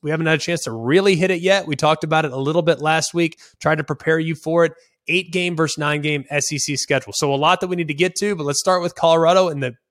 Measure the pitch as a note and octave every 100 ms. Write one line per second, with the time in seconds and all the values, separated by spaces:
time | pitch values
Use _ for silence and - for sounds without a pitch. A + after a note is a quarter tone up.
0 | D3+ D#3+ D#3+ D#3 - E3+ - A2+ A#2 F3
1 | G3 E3+ F#3 F3 F#3 G3 D#3+ C#3+ D3+ D#3
2 | D#3 D#3+ D3+ C3 C3+ E3 D#3+ C#3+ D3+ D#3+
3 | D3+ E3+ E3 - - - D3+ D#3 C#3+ C#3+
4 | - E3 D#3+ D#3+ D#3 E3+ E3 E3 _ _
5 | - F3 E3+ F3+ F3+ E3 D#3 - D3 D3+
6 | D3 D3 C3 D3 - D3 - C#3 - C3+
7 | - - D3 C#3 D#3 F3+ F#3 F3 D#3+ D3
8 | F#3 - G#3 F#3 C#3+ C#3+ F#3+ F3+ F3 -
9 | E3 E3 E3 F#3 F#3 D3 B2+ A#2+ _